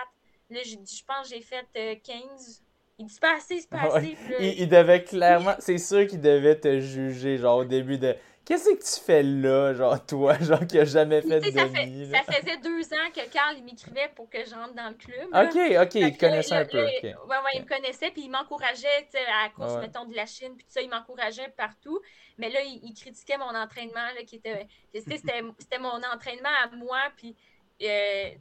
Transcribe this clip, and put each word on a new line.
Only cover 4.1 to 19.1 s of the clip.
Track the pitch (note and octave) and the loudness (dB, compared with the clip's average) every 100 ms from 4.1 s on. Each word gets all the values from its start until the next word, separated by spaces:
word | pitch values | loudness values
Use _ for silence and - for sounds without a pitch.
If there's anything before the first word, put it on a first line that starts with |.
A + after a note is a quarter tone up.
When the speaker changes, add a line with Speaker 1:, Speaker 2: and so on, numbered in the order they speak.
| D#4 | -6
Speaker 1:
Puis | A3+ | -8
là, | E3+ | -4
Speaker 2:
Il, | F#3+ F#3 | -2 -2
il | F3 | 8
devait | F3 E3 F3 | 8 10 6
clairement, | F3 F#3+ F3 F3 F#3+ | 4 2 6 6 4
Speaker 1:
Oui. | G3+ | 0
Speaker 2:
c'est | - F3 | 0 -2
sûr | - G3+ G3+ | 2 2 2
qu'il | F#3 | 2
devait | D3 C#3+ D3 D3+ | 4 6 6 4
te | D3+ C3+ | 4 0
juger, | C3+ C3+ C3+ B2+ C3+ C3 | 0 -6 -6 -4 -4 0
genre, | A#2+ A#2+ | 4 4
au | |
début | B2+ C3 B2+ C#3 | 2 0 -2 -2
de, « | B2+ A#2 - _ | -2 -2 -8 _
Qu'est-ce | - E4+ F#4 | -2 2 4
que | F#4+ - - | 2 0 -6
tu | |
fais | - D#3 | 4 4
là, | C#3 C#3 C3+ C3+ C#3 | 6 2 4 4 4
genre, | B2+ B2+ C3+ | 2 2 2
toi, | - C#3 C#3 C#3+ | -2 0 4 4
<laughs> | |
genre, | D#3+ D#3 E3+ | 4 2 4
qui | E3 | 4
a | |
jamais | D3 D3+ D3+ D3+ | 6 4 4 2
Speaker 1:
Puis, | D#3 | 2
Speaker 2:
fait | D#3+ | 0
Speaker 1:
tu | C#3+ | 2
Speaker 2:
de | C3+ | 0
Speaker 1:
sais, | C3 | 0
ça | |
fait, | - C3 | -2 -6
Speaker 2:
demi, | F#3+ C#3 | -8 -4
là ? » | C4 C4+ | -2 0
Speaker 1:
ça | |
faisait | C#4+ F4 E4 | -2 -4 -6
deux | D4+ E4 D#4+ | -6 -6 -6
ans | D#4 E4+ | -6 -6
que | E4 A#3+ | -8 -6
Karl, | C#4+ D4 C#4+ | -2 -2 -2
il | |
m'écrivait | A#3+ A#3+ - B3 C#4+ | -12 -20 -14 -8 -8
pour | C#4+ A3+ | -8 -14
que | A#3 | -12
je | A#3 | -12
rentre | A3+ A#3 | -14 -16
dans | A#3+ A3+ | -14 -14
le | A3+ | -14
club, | - B3 F4+ | -16 -14 0
là. | - | 4
Speaker 2:
Ok, | E4 E4 | 4 4
OK, | E4+ F3+ F3+ | 4 6 4
Speaker 1:
Fait | A3 | 4
Speaker 2:
il | D#3+ | 0
te | D3 | 4
Speaker 1:
que | E3 | 4
là, | |
Speaker 2:
connaissait | D#3 D3+ | 4 2
Speaker 1:
là, | D#3 | 0
Speaker 2:
un | - | 0
peu, | - | 0
Speaker 1:
là, | C#4+ C4 | 0 -2
Speaker 2:
ok. | |
Speaker 1:
ouais, | - | -6
ouais, | - - C4+ C4+ | -12 -6 -4 -2
il | C4 | -4
Speaker 2:
Ok. | C4 | -6
Speaker 1:
me | C#4 | -6
connaissait, | C4 C4 E4 | -6 -6 -8
puis | D#4 | -8
il | C4+ | -8
m'encourageait, | C4 C4+ D4 B3+ B3+ C#4 C#4+ | -8 -8 -6 -6 -4 -2 -2
tu | C#4+ | -2